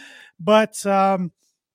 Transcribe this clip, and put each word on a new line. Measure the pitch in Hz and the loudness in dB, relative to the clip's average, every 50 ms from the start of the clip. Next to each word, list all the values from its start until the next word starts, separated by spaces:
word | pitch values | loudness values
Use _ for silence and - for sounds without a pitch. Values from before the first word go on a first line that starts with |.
| - - - - - - _ - | -20 -20 -20 -20 -20 -20 _ -8
But, | 165 180 214 214 220 208 - - - | 0 2 2 2 2 0 -4 -8 -4
um, | 202 196 196 196 196 196 185 185 165 - _ _ _ _ _ _ _ | -2 0 0 0 0 0 -2 -4 -8 -10 _ _ _ _ _ _ _